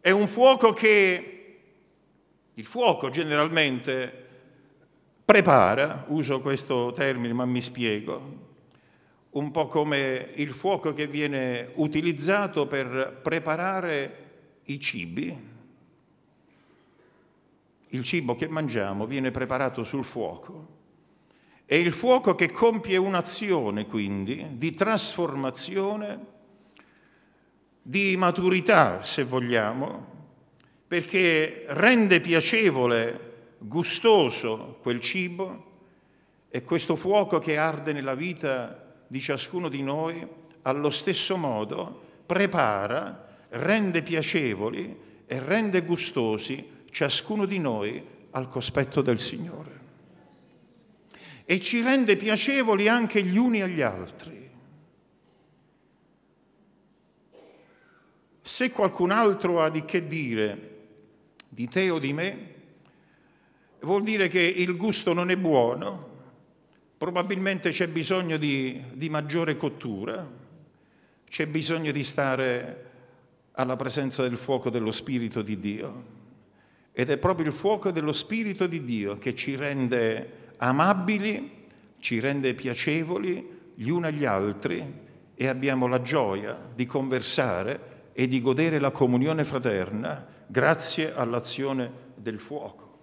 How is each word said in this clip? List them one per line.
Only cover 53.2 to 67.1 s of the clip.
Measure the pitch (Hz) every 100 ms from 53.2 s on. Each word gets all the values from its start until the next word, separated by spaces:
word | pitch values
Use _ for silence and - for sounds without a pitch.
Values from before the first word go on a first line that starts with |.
gli | 185 190
uni | 247 226
agli | 190 170
altri. | 123 95 90 - - 120 135 - - - _ _ _ _ _ _ _ _ _ _ _ _ _ _ _ _ _ _ _ _ _ _ _ _ _ - - _ _ _ _ _ _ _ _ _
Se | - - 254
qualcun | - 196 - 180
altro | 208 220 196 180 170
ha | 156
di | 156
che | 156 185 156
dire | 160 135 113 107 101 - - - - _ _ _ _ -
di | 110 120
te | 185 190
o | 160
di | 139
me, | 143 180 - - - - - _ _ _ _ _ _ _ _ _ _
vuol | 147 202
dire | 214 214 185
che | 180
il | 175 185 180
gusto | 175 214 208 -
non | 170 180
è | 185
buono, | 180 143 117 131 196 - - - - - _ _ _ _ _ _
probabilmente | 160